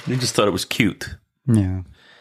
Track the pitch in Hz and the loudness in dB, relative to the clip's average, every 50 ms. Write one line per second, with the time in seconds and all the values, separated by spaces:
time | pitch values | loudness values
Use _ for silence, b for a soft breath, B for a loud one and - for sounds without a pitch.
0 | - - 123 127 123 - - - 107 101 85 - - - - - 117 90 - - | -4 -4 -4 -2 -2 -2 0 2 2 2 2 -2 -4 -4 0 0 0 0 0 -4
1 | - - - - _ _ _ _ _ - 113 107 95 92 95 92 87 b b b | -8 -14 -14 -16 _ _ _ _ _ 2 4 4 4 2 -2 -4 -8 b b b
2 | b b b b | b b b b